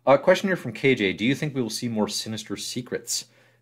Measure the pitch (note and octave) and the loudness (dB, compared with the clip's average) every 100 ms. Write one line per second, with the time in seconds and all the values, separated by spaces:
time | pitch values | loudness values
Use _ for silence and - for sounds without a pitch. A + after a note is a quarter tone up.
0 | - C#3 - F#3 G3 F3+ B2 - C#3 B2+ | 4 6 6 4 2 -2 -4 -2 2 2
1 | G2 F2 A2+ C#3 D3+ C3 A2+ - A#2+ A2 | 2 0 0 0 -2 -4 -4 -4 -4 -2
2 | G#2 - A2 A2 - G2+ - B2 B2 F#2+ | -2 -2 -6 -8 -8 -8 -8 -8 -6 -6
3 | - - - _ _ _ | -6 -8 -8 _ _ _